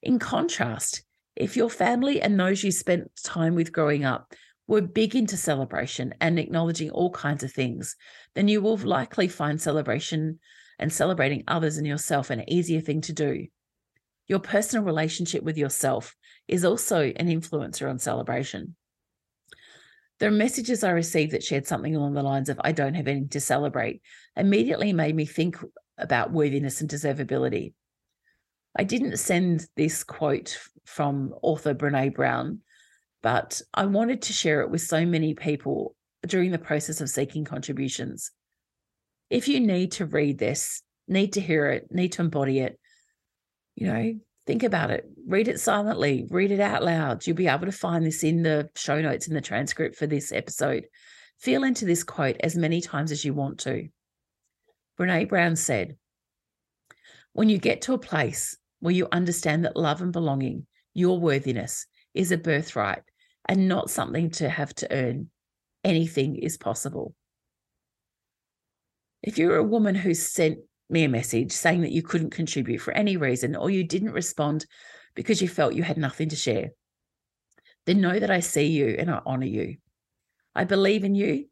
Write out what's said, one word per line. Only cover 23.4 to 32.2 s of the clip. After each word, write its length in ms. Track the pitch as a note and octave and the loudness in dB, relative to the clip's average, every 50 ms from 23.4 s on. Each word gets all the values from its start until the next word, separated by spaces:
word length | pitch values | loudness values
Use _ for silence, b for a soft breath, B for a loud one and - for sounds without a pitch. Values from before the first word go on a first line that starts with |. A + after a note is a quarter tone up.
| C#3 - C#3 C3+ D3 D3 C#3 C3 A2+ A2 - - B B B B B B B | 0 0 0 2 2 0 -2 -2 -4 -4 -4 -8 B B B B B B B
immediately 580 | - F#3+ G3 G3+ G#3+ A3+ C4 - - - G#3 F#3+ | 0 2 4 4 4 4 2 2 0 0 0 2
made 220 | E3 D#3 D3+ D#3 | 2 2 2 2
me 100 | D#3+ D3+ | 0 -2
think 320 | D#3 - - D#3+ F3+ D#3+ - - - _ - _ _ _ | -2 0 0 0 0 0 -6 -14 -18 _ -20 _ _ _
about 340 | - - - C3+ A#2+ A#2+ - | -10 -2 0 2 0 2 0
worthiness 480 | E3 E3 D3+ D3 C#3 C#3 C#3 C3+ C3 - | 2 2 2 2 2 0 -2 -2 -4 -4
and 100 | D#3 D3+ | -6 -4
deservability. 840 | D3 D3 D3+ D3 C#3 D3 C#3 - C3+ C3 C3 C3 - - - - - _ _ _ _ _ _ _ _ _ _ _ _ _ _ _ _ _ _ _ _ | -4 -2 -2 -2 -2 -2 -2 -2 0 0 0 0 0 -2 -4 -6 -12 _ _ _ _ _ _ _ _ _ _ _ _ _ _ _ _ _ _ _ _
I 80 | - G3 | -2 -2
didn't 340 | F#3+ - B3 C4 - - | 0 0 -2 -2 -2 -2
send 500 | - - - F#3 F3 F#3 F3+ E3+ D#3 E3 - _ | -4 -2 0 2 2 4 2 2 0 -2 -6 _
this 280 | - D3+ D#3 D#3 - - | 0 0 0 0 -4 -8
quote 540 | - - - D#3 D3 C#3 B2 - - - - - - _ - _ | -10 -6 -2 0 0 0 0 -2 -8 -12 -12 -14 -20 _ -20 _
from 480 | - - - D3+ C#3+ C#3 C#3 C3+ C3+ - - | -18 -4 -2 -2 0 0 -2 -4 -6 -6 -2
author 320 | - - D#3 D3+ - D3+ C#3 | 0 0 0 0 0 -2 -2
Brené 400 | D3 D3+ C#3+ C#3+ C3+ C3 C#3 C3+ | 0 0 0 2 2 2 0 0
Brown, 480 | - | 0